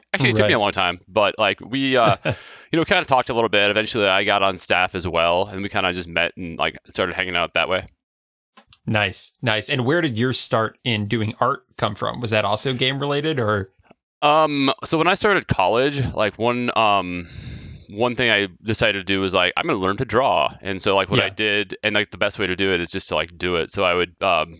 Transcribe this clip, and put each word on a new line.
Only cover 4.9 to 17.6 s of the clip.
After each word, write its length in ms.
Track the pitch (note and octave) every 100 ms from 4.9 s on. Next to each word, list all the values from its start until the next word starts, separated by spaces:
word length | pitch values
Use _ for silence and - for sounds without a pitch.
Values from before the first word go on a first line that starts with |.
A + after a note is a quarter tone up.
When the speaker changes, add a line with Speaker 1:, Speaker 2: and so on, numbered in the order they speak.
Speaker 1:
as 140 | F#2 F2
well, 380 | E2 E2+ F2 G2+
and 160 | F#2+
we 80 | G2+
kinda 220 | G#2 F#2
just 140 | F2+ E2
met 280 | E2 E2+ -
and, 220 | F2 E2
like, 180 | D#2+ - _
started 280 | - F#2 F2
hanging 200 | F#2 F2
out 180 | D#2+
that 160 | E2+ D2+
way. 160 | F#2 E2+ _ _ _ _ _ _ - _ - -
Speaker 2:
Nice, 480 | A2 G2+ - - _
nice. 260 | B2 G#2+ -
And 160 | C#3+
where 160 | B2 E3+
did 160 | D#3+ A2
your 160 | B2+
start 460 | A#2+ - A#2 A2 -
in 240 | B2+ A2 G#2
doing 260 | A#2 G#2+ -
art 240 | A#2+ C#3 _ -
come 200 | A2 G2+
from? 240 | A2 A#2+
Was 100 | A#2+
that 140 | A2
also 280 | G2+ G#2+ C3+
game-related, 680 | B2 C3 C3+ C#3+ C#3+ D3+ D3
or? 320 | G#2+ G#2 F#2 _ _ _ _ _
Speaker 1:
Um, 500 | D3 D#3 D#3 C#3+ C3+ -
so 120 | - E3
when 120 | E3
I 60 |
started 320 | F#3+ G#3+ F#3 -
college, 540 | - F#2 A2+ C#3 C#3+ B2
like, 240 | - G#2 G2+
one, 320 | A#2 A#2+ B2 -
um, 520 | A2 G2+ F2+ F2 E2+ - - -